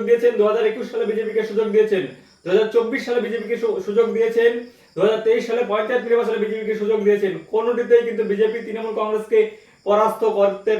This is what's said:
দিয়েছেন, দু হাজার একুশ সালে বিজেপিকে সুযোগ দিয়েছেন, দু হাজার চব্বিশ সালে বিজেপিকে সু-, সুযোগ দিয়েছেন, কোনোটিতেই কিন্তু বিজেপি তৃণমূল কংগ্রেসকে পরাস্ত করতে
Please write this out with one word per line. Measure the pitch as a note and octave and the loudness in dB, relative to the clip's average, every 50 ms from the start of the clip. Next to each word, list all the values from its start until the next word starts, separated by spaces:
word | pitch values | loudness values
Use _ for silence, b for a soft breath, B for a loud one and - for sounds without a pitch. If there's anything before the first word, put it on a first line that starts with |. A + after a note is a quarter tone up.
| G3+ G#3+ | 2 2
দিয়েছেন, | A#3 A#3 A#3 A#3+ A3+ G#3 | 2 4 4 0 2 2
দু | G#3 G#3 | 0 2
হাজার | G#3 A#3 A3 G#3+ | 2 2 0 0
একুশ | - B3+ G#3 - | -2 -2 -8 -8
সালে | - A3+ A3 | -6 -4 -4
বিজেপিকে | G3+ G#3 G#3+ A3 G#3 G#3+ A3 G#3 | -2 -2 -4 -4 -2 -2 -4 -4
সুযোগ | - G3+ A3 G#3+ G#3 G3+ | -2 -2 -2 -2 2 2
দিয়েছেন, | G#3+ G3+ G#3 G3+ F#3 D3 B2 - b b b b b | 2 2 4 2 -2 -2 -4 -10 b b b b b
দু | - E3+ | -6 0
হাজার | F#3 G#3+ A3 G#3+ A3+ | 2 2 2 4 2
চব্বিশ | A#3 A#3 A3 C4+ B3+ - | 0 0 0 -4 -6 -4
সালে | B3 A#3+ A#3+ | -2 -2 -2
বিজেপিকে | G#3 G3+ A3+ A3 G#3 G#3 A#3 G3+ | -2 -2 -6 -6 -4 -6 -6 -2
সু-, | A3+ A3 G3 F#3 - | -2 -2 -2 -2 -4
সুযোগ | G#3 G3+ A3+ A3+ G#3 G3+ A3+ A3+ A3+ A3+ A#3 A#3 A#3 A#3 - - B B B B B B E3 - - - A3 A3 A3 A#3 A3+ G3 - A3+ A#3+ G#3+ F#3+ G3+ G#3+ G#3+ B3+ B3+ A#3+ - A#3 A#3 A#3+ A3+ A3 G#3+ G3+ G#3 G#3+ A3 A3 G#3 G#3 G#3+ G3+ G#3 G#3 A3 G#3 G3 | -2 0 2 2 2 2 0 0 0 2 2 2 2 2 0 -8 B B B B B B 0 2 2 2 2 2 2 2 2 0 -2 -2 -2 -2 0 0 -2 0 0 -2 -2 0 2 2 2 2 0 0 -2 -2 -2 -2 -4 -4 -4 -4 -2 0 0 0 2 2
দিয়েছেন, | G#3 G#3 G3+ G3+ F#3 E3+ E3 - - - | 2 2 2 2 -2 -4 -6 -10 -4 -2
কোনোটিতেই | A3 A#3 A#3+ A#3+ A#3 A#3 G3+ A#3+ A#3 A3+ A#3 | -2 0 0 -2 -2 2 4 4 4 4 2
কিন্তু | G#3+ G#3+ G#3 | -4 -4 -2
বিজেপি | G3 G3+ G3+ A3 G#3+ A#3 A#3 G#3 | -2 0 0 0 0 0 -4 -8
তৃণমূল | A3+ G#3+ A3+ A3 A3 G#3 A3 | -8 -10 -8 -6 -6 -4 -4
কংগ্রেসকে | G#3+ G#3+ G#3+ G#3 G#3+ - A3+ G#3+ G#3+ G#3+ B B B B B B B | -4 -2 -2 -4 -4 2 2 2 2 2 B B B B B B B
পরাস্ত | F#3+ G#3 G#3+ A3 A3 - - A#3 G#3+ F#3+ G3+ | 0 2 2 2 2 0 0 -2 0 2 2
করতে | G3+ G3 G3 - - A3 G#3+ - | 2 2 0 -2 -2 -2 -2 -2